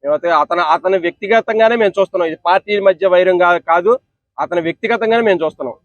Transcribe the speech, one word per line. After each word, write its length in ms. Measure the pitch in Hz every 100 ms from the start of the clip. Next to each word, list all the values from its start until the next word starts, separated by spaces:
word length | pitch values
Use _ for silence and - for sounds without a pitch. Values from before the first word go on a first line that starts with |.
మేము 120 | 139 151
అత-, 180 | 170 160
అతను, 200 | 147 175 160 160
అతను 220 | 175 190 170
వ్యక్తిగతంగానే 680 | - 202 226 - 220 226 233
మేము 120 | 214 175
చూస్తున్నాం. 300 | 190 180 170
ఇది 80 | 160 170
పార్టీ 300 | 190 - 208 196
మధ్య 200 | 185 190
వైరం 240 | 180 185 180
కా-, 200 | 175 175 -
కాదు, 200 | 165 202 254 _ _ _ -
అతను 180 | 151 175 165
వ్యక్తిగతంగానే 560 | 165 220 233 226 233 226
మేము 120 | 185
చూస్తున్నాం. 320 | 160 - 135 110